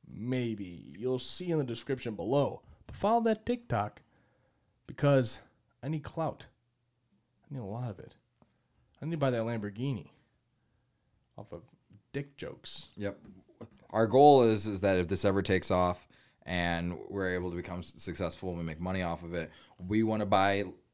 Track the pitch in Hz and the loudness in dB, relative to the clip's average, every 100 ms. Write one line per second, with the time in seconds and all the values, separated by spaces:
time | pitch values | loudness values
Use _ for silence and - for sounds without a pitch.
0 | - 73 113 127 120 104 95 82 - 78 | -16 -10 -4 -2 -2 -4 -8 -12 -16 -8
1 | 123 127 - - 180 160 135 113 - 131 | -4 -4 -4 -6 -2 0 0 -6 -6 -6
2 | 120 101 92 139 127 82 - - - - | -4 -6 0 2 2 -4 -16 -20 -18 -2
3 | 202 233 226 220 - 240 - 113 104 - | 2 2 2 0 -2 -4 -2 -2 -2 -6
4 | _ _ _ _ _ _ _ _ - 120 | _ _ _ _ _ _ _ _ -16 0
5 | 143 139 117 - - _ _ _ 139 156 | 4 4 4 -4 -12 _ _ _ -6 -6
6 | - - 156 - - _ _ _ _ _ | -6 -6 -6 -6 -18 _ _ _ _ _
7 | _ _ _ _ _ 139 101 110 123 98 | _ _ _ _ _ -10 -8 -6 -8 -8
8 | - - _ _ _ _ _ _ _ _ | -16 -20 _ _ _ _ _ _ _ _
9 | 151 165 139 123 113 117 101 101 135 117 | -8 0 0 0 -2 -2 -6 -4 -4 -4
10 | - _ _ _ _ _ _ _ _ _ | -8 _ _ _ _ _ _ _ _ _
11 | _ _ _ - 104 85 - _ _ 104 | _ _ _ -20 -16 -16 -18 _ _ -20
12 | _ 135 139 - - - - - - - | _ -12 -12 -12 -14 -12 -12 -12 -14 -8
13 | 101 - - - _ _ - - - 107 | -8 -8 -20 -20 _ _ -20 -20 -4 2
14 | 113 127 147 139 117 110 104 98 98 92 | 4 8 10 10 8 4 0 0 2 2
15 | 87 95 101 98 95 95 - 92 90 87 | 2 2 2 2 2 2 2 2 2 0
16 | - _ _ _ - 90 87 85 87 87 | -10 _ _ _ -6 -2 0 0 -2 -6
17 | 50 98 92 90 90 87 87 90 87 - | -8 -4 -2 -2 -4 -6 -6 -8 -10 -12
18 | - 85 87 - 95 85 82 78 90 95 | -10 -4 -4 -4 -6 -4 -6 -4 -4 -2
19 | 90 82 85 87 80 - - - 90 107 | -2 -4 -6 -6 -6 -10 -20 -16 -2 2
20 | 110 110 104 101 98 98 98 - _ | 2 0 2 4 4 2 -2 -10 _